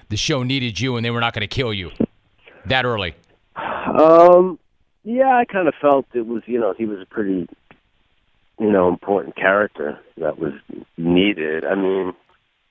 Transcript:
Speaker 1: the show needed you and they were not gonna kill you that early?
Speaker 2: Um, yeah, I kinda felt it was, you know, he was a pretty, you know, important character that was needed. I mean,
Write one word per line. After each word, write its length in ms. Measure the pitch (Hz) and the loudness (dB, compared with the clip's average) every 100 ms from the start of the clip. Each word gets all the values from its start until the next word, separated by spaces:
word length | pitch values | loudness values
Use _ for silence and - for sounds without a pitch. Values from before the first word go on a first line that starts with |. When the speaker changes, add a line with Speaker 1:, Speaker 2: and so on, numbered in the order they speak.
| - | -10
Speaker 1:
the 80 | 104 | -8
show 260 | - 147 | -4 -2
needed 360 | 123 135 123 101 | -2 -4 -4 -4
you 160 | 131 123 | -4 -2
and 80 | |
they 80 | 117 | -4
were 80 | 117 | -2
not 140 | 117 | -4
gonna 140 | 117 104 | -4 -8
kill 260 | - 123 | -4 -4
you 180 | 104 85 - - _ _ _ - - 92 | -4 -8 -6 -8 _ _ _ -20 -14 -2
that 200 | 131 123 | -2 0
early? 300 | 113 90 - _ _ _ - | -2 -6 -8 _ _ _ -12
Speaker 2:
Um, 1040 | - - - - 156 165 175 175 185 165 _ _ _ _ | -10 -8 -2 4 8 10 10 8 4 -2 _ _ _ _
yeah, 320 | 208 247 262 247 | -6 0 2 2
I 100 | 240 | 0
kinda 260 | 196 170 - | -2 -2 0
felt 240 | 147 139 123 | 2 2 0
it 140 | 123 113 | -6 -6
was, 160 | 117 - | -8 -4
you 140 | 120 | -4
know, 140 | 107 92 | -2 -4
he 80 | 110 | -6
was 140 | 101 | -8
a 40 | 95 | -10
pretty, 420 | - 101 95 82 - _ - _ _ _ _ _ _ _ - | -6 -4 -4 -6 -14 _ -20 _ _ _ _ _ _ _ -4
you 120 | 110 | 0
know, 160 | 101 90 | 2 2
important 480 | 87 - 101 - - | 0 -2 -4 -4 -4
character 640 | 95 101 104 - 73 73 _ - | 0 0 0 -4 -10 -10 _ -8
that 220 | 78 73 | -6 -6
was 140 | 76 69 - - - - | -8 -10 -16 -20 -18 -6
needed. 680 | 85 87 101 101 78 80 71 | 0 2 2 0 -4 -4 -4
I 100 | 98 | -2
mean, 380 | 95 95 92 - _ _ _ _ _ | 0 -2 -4 -10 _ _ _ _ _